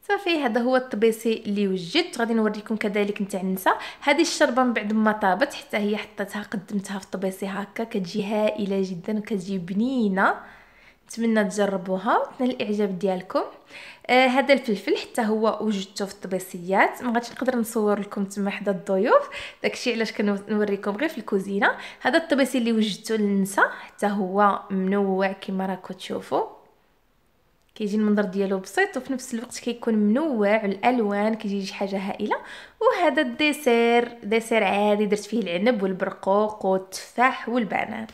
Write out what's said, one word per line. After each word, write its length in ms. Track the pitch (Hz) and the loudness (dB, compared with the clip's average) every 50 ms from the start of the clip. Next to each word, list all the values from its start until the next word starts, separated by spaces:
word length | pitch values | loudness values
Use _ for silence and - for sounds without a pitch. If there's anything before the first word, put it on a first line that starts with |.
| _ - | _ -2
صافي، 300 | 403 392 392 359 339 311 | -2 -2 0 0 0 2
هذا 220 | 285 247 214 247 | 2 0 0 2
هو 160 | 233 247 254 | 2 4 2
الطبيسي 640 | 262 254 254 - 208 214 226 220 220 - 240 226 - - | 2 2 0 -2 2 4 4 4 2 0 -2 -2 0 -2
اللي 220 | - 202 202 208 196 | -4 0 0 2 2
وجدت. 500 | 190 190 170 170 - 302 359 349 - - | 0 -2 -4 -2 0 0 0 0 -2 -4
غادي 160 | 233 220 233 | -2 0 2
نوريكم 420 | 226 220 214 208 214 208 - 226 | 2 2 2 0 -2 -6 -6 -4
كذلك 460 | 208 - 214 196 214 208 202 208 - 208 | -2 -2 -2 0 0 0 0 0 -4 -4
نتاع 180 | 190 - 190 | -4 -4 -4
النساء. 380 | 180 190 185 190 - 302 415 - - - - - | -2 -2 -4 0 2 0 0 0 -2 -12 -14 -4
هذه 200 | - 277 294 277 | 0 2 4 4
الشربه 420 | 339 - - - 311 277 247 247 262 | 4 2 4 2 2 2 4 2 2
من 100 | 247 233 | 2 2
بعد 200 | 226 214 208 214 | 0 -2 0 0
ما 200 | 220 214 214 208 | 2 4 4 2
طابت 420 | 214 - 190 180 196 262 285 - | 4 2 2 4 4 2 -2 -2
حتى 220 | - - - - | -12 -14 -6 -4
هي 200 | 220 208 208 208 | -2 0 0 0
حطيتها، 460 | 208 - - - - 202 196 - 208 208 | -2 -4 -10 -8 -8 -8 -6 -6 -8 -8
قدمتها 560 | - - 208 175 - 208 202 190 - 196 202 | -6 -8 -8 -8 -4 -4 -4 -4 -4 -8 -10
في 60 | 190 | -10
الطبيسي 420 | - - 190 190 190 185 190 - | -8 -8 -4 -4 -4 -4 -4 -6
هكا، 380 | 190 196 196 202 202 - - 233 | -6 -6 -6 -8 -8 -6 -8 -8
كتجي 400 | 226 - 208 185 170 - 208 196 | -4 -2 -4 -4 -2 -4 -4 -2
هائله 580 | 196 220 214 214 214 - - 208 190 196 196 190 | -2 0 2 2 0 0 0 -2 -2 0 0 0
جدا 360 | 185 190 170 170 - 214 214 | -2 -4 -8 -6 -4 -4 -4
وكتجي 400 | 208 - 226 196 175 190 202 190 | -2 -2 -4 -4 -4 -4 -6 -6
بنينه. 760 | 170 170 202 196 226 254 269 254 233 208 190 190 202 277 415 - - - - - - _ _ - - - _ _ _ | -4 -4 -2 0 0 0 2 2 2 2 2 4 4 2 2 0 -6 -18 -20 -20 -20 _ _ -20 -20 -20 _ _ _
نتمنى 380 | _ - - 226 233 220 220 208 | _ -6 -2 0 2 4 4 2
تجربوها 760 | 190 180 208 202 196 196 190 175 190 185 190 190 226 294 427 | 2 2 0 0 0 0 -2 -2 -2 -4 -2 0 2 2 2
وتنال 320 | 554 554 - - 262 247 | 2 -2 -4 -2 -2 -2
الاعجاب 480 | 254 - - 208 214 208 208 196 190 175 | 0 -2 -2 -2 0 0 0 0 0 0
ديالكم. 440 | 208 196 185 180 180 - - 285 359 - - - _ _ - - - - - - _ | 0 0 -2 -2 -4 -4 -2 -2 -2 -4 -10 -18 _ _ -20 -20 -18 -18 -20 -18 _
آه، 200 | - 240 254 262 | 2 4 6 6
هذا 280 | 262 247 269 269 277 277 | 6 4 2 6 6 4
الفلفل 420 | 262 - - 208 190 - - 349 | 4 4 0 -2 -2 0 0 -2
حتى 260 | - - - - - 233 | -2 -2 -6 -4 -2 0
هو 360 | 208 220 220 220 220 - - | 2 2 2 2 2 0 0
وجدته 440 | - 214 214 196 190 - - - 208 | -2 -2 -2 -2 -4 -8 -6 -8 -6
في 80 | 190 - | -6 -8
الطبيسيات، 880 | - - 185 190 185 185 - - 185 170 175 190 202 269 370 - - - | -12 -10 -6 -4 -4 -6 -6 -12 -12 -4 0 2 4 4 2 2 -4 -6
ما 100 | 247 226 | -2 -2
غاديش 180 | 233 240 - - | -2 -2 -4 -8
نقدر 240 | - - 233 247 | -4 -2 -2 0
نصور 440 | 247 226 220 - 233 214 208 208 202 | 0 -2 -2 0 0 2 2 2 0
لكم 240 | 196 196 - 208 202 | -2 -6 -4 -4 -4
تما 260 | 190 196 208 196 202 | -4 -4 -4 -4 -4
حدا 200 | 196 - 196 202 | -4 -4 -2 -2
الضيوف، 580 | 196 180 170 - 196 190 196 262 415 571 571 - - - - - - _ - | -2 -2 -2 0 0 2 4 6 4 4 4 2 -10 -12 -12 -14 -14 _ -4
داكشي 300 | - - - - 254 226 | -4 -4 -2 -4 -2 0
علاش 200 | 220 226 214 - | 0 -2 -4 -2
كنوريكم 840 | - 220 202 202 196 196 - 214 208 214 202 202 196 202 208 202 | -2 0 0 0 -2 -4 -4 -2 0 0 0 -2 -4 -2 -4 -4
غير 120 | 208 285 320 | -2 -4 -4
في 100 | 320 - | -4 -6
الكوزينه. 520 | 208 - - 196 185 196 196 196 233 339 523 - - - - - | -6 -2 -2 -2 -2 0 -2 2 2 2 0 0 -8 -16 -18 -4
هذا 180 | - - 254 330 | -2 2 2 2
الطبيسي 400 | 320 - 302 262 277 262 - 262 | 2 4 4 4 4 2 2 0
اللي 140 | 233 233 226 | 2 2 2
وجدته 440 | 220 214 220 180 - - - 220 | 2 2 0 0 -6 -6 -4 -2
للنساء 520 | 220 208 202 202 196 190 190 - - 466 571 | 0 2 2 2 2 0 0 2 2 2 2
حتى 380 | - - - - - _ - | 2 -8 -16 -18 -8 _ -2
هو 540 | 202 208 202 202 180 185 196 208 202 196 - - - | -2 0 0 -2 -2 2 4 4 4 4 2 -4 -4
منوع 640 | 196 190 190 190 196 202 202 196 190 185 196 190 196 | -2 -2 0 0 2 2 2 2 2 2 0 0 -2
كما 340 | 202 - - 196 190 190 | -4 -8 -6 -4 -4 -2
راكم 280 | 190 190 185 185 - 185 | -4 -4 -8 -8 -14 -14
تشوفوا، 500 | - - - 208 190 190 - 247 294 440 440 - - - _ _ _ _ _ _ _ _ _ _ _ _ _ _ _ _ _ _ _ _ _ _ | -14 -10 -8 -8 -8 -6 -2 0 0 0 -2 -6 -18 -20 _ _ _ _ _ _ _ _ _ _ _ _ _ _ _ _ _ _ _ _ _ _
كيجي 220 | - 220 208 190 | -6 -4 -2 0
المنظر 260 | 220 214 214 208 208 202 | 2 4 4 4 4 2
ديالو 360 | 190 180 196 196 190 196 190 | 0 0 -2 0 0 0 -2
بسيط 380 | 190 - - - 392 392 392 | -4 -4 0 0 0 0 0
وفي 160 | 254 254 - 269 | -8 -6 -4 -6
نفس 220 | 254 - - - | -6 -6 -8 -8
الوقت 240 | 226 240 247 - - | -8 -8 -8 -12 -8
كيكون 360 | - 247 233 240 - - 226 | -6 -6 -6 -4 -2 0 2
منوع، 680 | 214 208 208 214 262 311 330 269 220 208 202 208 220 214 | 4 4 4 4 2 2 0 0 2 2 2 2 2 0
الالوان 680 | 196 196 190 - 240 247 247 220 202 202 202 208 220 226 | -2 -4 0 2 2 2 2 2 0 0 0 0 0 -2
كيجي 320 | 220 - 208 196 202 190 | -2 -4 -4 -4 -4 -4
شي 80 | 190 - | -6 -6
حاجه 240 | - 202 190 196 196 | -6 -6 -4 -4 -4
هائله. 380 | 190 196 - - 208 214 320 587 - - - - - - _ _ | -4 -6 -6 -4 -2 -2 -2 -4 -4 -12 -16 -18 -18 -20 _ _
وهذا 420 | 440 440 453 403 349 311 269 311 311 | 2 2 2 4 2 2 4 2 0
الديسير، 840 | 247 233 - 302 302 277 - - 269 240 233 233 233 233 240 240 240 240 - - | 0 0 0 0 0 0 2 2 4 4 6 6 6 6 4 4 2 -4 -10 -4
ديسير 420 | 208 220 226 220 - 240 226 208 | 0 0 0 2 2 2 2 4
عادي، 420 | 190 190 202 208 208 208 202 214 | 4 2 2 4 4 4 4 2
درت 180 | 202 208 202 208 | 2 0 -2 -2
فيه 160 | - - 233 | -2 -2 -2
العنب 420 | 202 185 170 180 190 247 254 208 196 | -2 0 -2 2 2 2 2 2 2
والبرقوق 840 | 190 190 180 196 185 - - - 196 190 202 214 214 214 - - | -2 0 -2 -4 -4 -4 -4 0 2 4 4 4 2 -2 -2 0
والتفاح 840 | 190 190 190 190 - - - - - - - - - 247 - - - | 2 2 2 0 -4 -12 -14 -14 -10 0 2 2 2 2 0 -6 -2
والبنان. 580 | 226 254 226 180 - - - - - - 113 - | -2 -2 -2 0 -2 -4 -4 -4 -6 -10 -10 -12